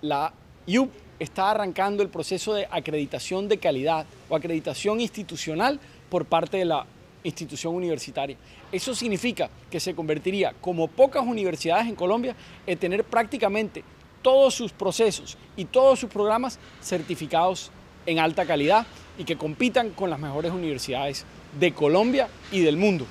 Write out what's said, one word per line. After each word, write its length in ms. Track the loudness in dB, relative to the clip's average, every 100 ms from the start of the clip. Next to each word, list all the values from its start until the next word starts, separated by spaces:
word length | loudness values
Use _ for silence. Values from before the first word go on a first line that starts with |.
La 320 | -2 -2 -2 -6 -20 -18 0
iup 240 | 0 0 -4 -20 -12
está 320 | -10 -2 0
arrancando 520 | 2 -2 -2 -2 0
el 80 | -2
proceso 420 | -2 -6 -4 -2
de 160 | -4 -2
acreditación 800 | -6 -4 -4 -4 -6 -6 -4 -2
de 80 | 0
calidad 480 | 0 0 0 -2 -4 -16 -4
o 80 | -4
acreditación 640 | -2 -4 -4 -4 -2 0
institucional 800 | -2 -6 -10 -10 -6 0 0 -2 -10 -20 -4
por 160 | -4 0
parte 320 | 0 0 0
de 80 | 0
la 180 | 0 -4 -18 -20 -10
institución 500 | -10 -8 -10 -8 -4
universitaria. 600 | -4 -2 -4 -6 -6 -6 -8 -18 -20 -8
Eso 240 | -6 -4
significa 560 | -4 -2 -2 -2 -2 -4 -6 -10
que 120 | -6
se 120 | -4
convertiría, 600 | -4 -2 -2 0 0 0 -2
como 260 | -6 -2 -2
pocas 400 | 6 4 6 -2
universidades 600 | -2 -2 -2 2 2 2
en 80 | -2
Colombia, 400 | 0 0 -2 -8 -16 -16
en 140 | -6 -4
tener 240 | -2 -2
prácticamente 800 | 0 0 0 0 0 0 -4 -8 -18 -20 -20 0
todos 320 | 4 6 6
sus 180 | 4 -8
procesos 640 | -4 -4 2 0 0 -10 -18 -16 -10
y 80 |
todos 340 | 0 6 6 6
sus 100 | 0
programas 520 | -2 2 2 0 -8 -20 -18
certificados 920 | -4 -4 -4 -6 -2 2 2 0 -8 -18 -20 -12 -2
en 140 | 2
alta 260 | 2 2 0
calidad 400 | 2 4 4 2 -12 -20 -12
y 60 |
que 120 | -6 -4
compitan 540 | -4 -2 0 2 0
con 200 | -2 -4
las 100 | -2
mejores 320 | -4 -4 -4
universidades 720 | -2 -4 -4 -4 -4 -4 -6 -12 -20 -16 2
de 160 | 2
Colombia 540 | 4 4 6 4 2 0 -4 -4
y 80 | 2
del 160 | 4 6
mundo. 280 | 4 2 -2